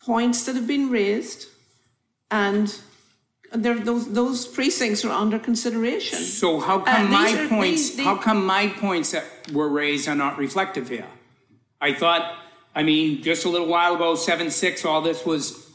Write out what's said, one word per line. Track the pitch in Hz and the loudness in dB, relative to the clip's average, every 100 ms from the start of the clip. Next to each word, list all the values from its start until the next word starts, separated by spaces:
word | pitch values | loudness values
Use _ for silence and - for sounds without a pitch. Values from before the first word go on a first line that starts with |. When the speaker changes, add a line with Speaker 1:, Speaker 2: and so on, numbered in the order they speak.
Speaker 1:
points | - 233 247 240 | -2 0 2 2
that | - | 0
have | 254 233 | -2 -2
been | 285 269 | 0 0
raised, | 233 202 220 - - - _ _ _ _ _ _ _ - | 2 2 0 -4 -12 -18 _ _ _ _ _ _ _ -4
and | 214 202 202 208 - - - _ _ _ _ - | 0 2 2 0 -4 -16 -20 _ _ _ _ -8
there, | 233 233 233 | -2 0 0
those, | 214 240 - | 0 -2 -2
those | 208 254 254 - | 0 0 -2 -4
precincts | - 277 - 240 208 220 | -2 0 2 0 0 -2
are | |
under | 185 214 220 | 0 0 0
consideration. | 240 226 240 226 233 392 - - | -2 -2 -2 -2 -2 -2 -4 -2
Speaker 2:
So | - - 180 151 | 0 0 0 0
how | 165 190 | 0 0
Speaker 1:
Uh, | |
Speaker 2:
come | 214 233 | 2 2
Speaker 1:
these | 202 | 4
Speaker 2:
my | 196 220 233 | 4 4 2
Speaker 1:
are, | 302 | 0
Speaker 2:
points, | 220 185 160 139 | 2 2 2 0
Speaker 1:
these, | 240 | 0
these | |
Speaker 2:
how | 269 196 | 0 0
come | 220 208 | 2 2
my | 190 196 208 | 2 2 0
points | 202 202 175 147 | -2 -2 0 0
that | 160 - - - | -2 -6 -14 -6
were | 147 151 | -2 0
raised | 147 147 147 156 | 0 0 -2 -2
are | |
not | 147 143 147 | 0 -2 -2
reflective | 135 190 190 - 120 | -4 -2 -2 -4 -6
here? | 117 - - _ _ _ _ _ - | -8 -12 -18 _ _ _ _ _ -6
I | 147 | -4
thought, | 135 170 170 170 - - - _ | 0 2 2 -2 -10 -18 -20 _
I | 151 | -2
mean, | 156 156 156 135 | 2 2 2 0
just | 156 165 175 | -2 0 0
a | |
little | 175 165 | 0 2
while | 170 175 | 2 2
ago, | 165 170 165 | 2 2 2
seven | 180 170 165 | 0 0 0
six, | - 185 180 | 0 0 0
all | 165 156 | 0 0
this | 160 160 | 0 -2
was, | 170 156 - - - | -2 0 -2 -4 -12